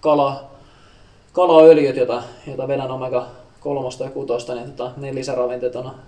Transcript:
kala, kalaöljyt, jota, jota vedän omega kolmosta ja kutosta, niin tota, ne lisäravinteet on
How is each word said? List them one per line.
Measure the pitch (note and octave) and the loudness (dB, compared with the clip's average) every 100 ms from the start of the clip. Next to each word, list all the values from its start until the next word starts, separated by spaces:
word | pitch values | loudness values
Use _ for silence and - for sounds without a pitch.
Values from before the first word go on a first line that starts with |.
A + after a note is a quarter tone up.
kala, | - D3 C#4 - - - - _ - - - _ _ | 2 2 2 -2 -14 -20 -20 _ -20 -20 -20 _ _
kalaöljyt, | - F3+ D#3+ D#3+ D3+ C#3+ C3 | 0 4 8 10 8 4 0
jota, | A#2+ A#2+ A#2+ - - | -2 -4 -8 -18 -16
jota | C3 C3 | -10 -6
vedän | C#3 C3 | -4 -4
omega | C3 C3 B2 B2+ - - _ | -8 -4 -6 -6 -16 -20 _
kolmosta | C#3 C#3 B2+ B2 | -8 -6 -6 -8
ja | C3+ | -10
kutosta, | C#3 C3+ A#2+ - B2 | -10 -6 -6 -6 -12
niin | B2+ | -12
tota, | - B2+ C3+ | -12 -12 -10
ne | C#3 C3+ | -10 -8
lisäravinteet | C3 B2+ B2 B2 B2 B2 | -6 -4 -4 -4 -6 -6
on | B2+ - | -12 -16